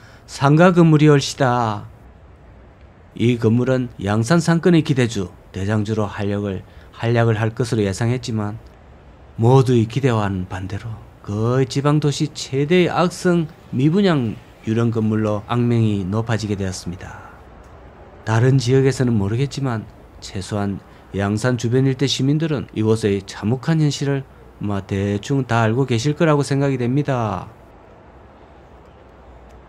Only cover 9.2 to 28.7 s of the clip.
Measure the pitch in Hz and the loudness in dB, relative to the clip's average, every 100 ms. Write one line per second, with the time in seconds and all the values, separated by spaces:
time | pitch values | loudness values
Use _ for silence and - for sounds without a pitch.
9.2 | - - 113 135 123 120 110 135 131 110 | -16 0 6 6 6 2 0 0 0 0
10.2 | 101 95 92 95 92 98 113 107 - - | 0 -4 -6 -10 -10 -10 -10 -14 -18 -18
11.2 | - 104 117 131 131 143 143 151 147 139 | -8 -4 0 0 0 -2 0 0 0 -2
12.2 | 151 - - 135 147 180 170 - 180 - | -6 -6 -8 -4 0 2 2 0 -2 -2
13.2 | 180 170 156 - - 120 147 190 196 151 | 0 0 -2 -8 -8 0 2 2 2 2
14.2 | 113 85 - - 110 113 117 110 110 107 | -2 -6 -14 -10 -4 0 0 0 0 0
15.2 | 107 104 - 120 120 117 110 101 92 110 | 0 -2 -4 -2 0 2 2 0 -2 -4
16.2 | 117 107 104 98 95 90 87 82 90 - | -2 -4 -2 -4 -4 -6 -10 -12 -14 -16
17.2 | - - - - - - - - - - | -20 -20 -20 -20 -20 -20 -20 -20 -20 -14
18.2 | - 113 127 135 117 135 135 135 123 113 | -2 2 4 4 4 2 2 2 0 0
19.2 | 98 113 139 - 135 113 101 - - - | 0 -2 -4 -4 -4 -4 -8 -16 -20 -20
20.2 | - 98 - 104 101 95 - - - 95 | -12 -10 -6 -4 -4 -6 -12 -20 -8 -4
21.2 | 101 107 127 120 117 131 135 135 135 - | -2 0 -2 -2 0 2 0 0 -2 0
22.2 | 135 151 160 135 - - 110 110 107 101 | 0 0 -2 -4 -6 -2 0 2 2 -2
23.2 | 92 - 104 127 165 160 147 - 139 135 | -4 -6 -4 -2 0 0 0 0 -4 -4
24.2 | 131 - - - 104 101 95 98 101 104 | -6 -18 -20 -10 -6 -6 -4 -2 -2 -2
25.2 | - 139 123 117 110 120 131 117 143 147 | -2 -2 0 0 2 0 0 0 -2 0
26.2 | 165 147 135 139 139 131 120 139 143 127 | 2 2 0 0 0 0 0 -2 -2 -2
27.2 | 110 90 90 - - - - - - - | -2 -4 -8 -18 -20 -20 -20 -20 -20 -20
28.2 | - - - - - | -20 -20 -20 -20 -20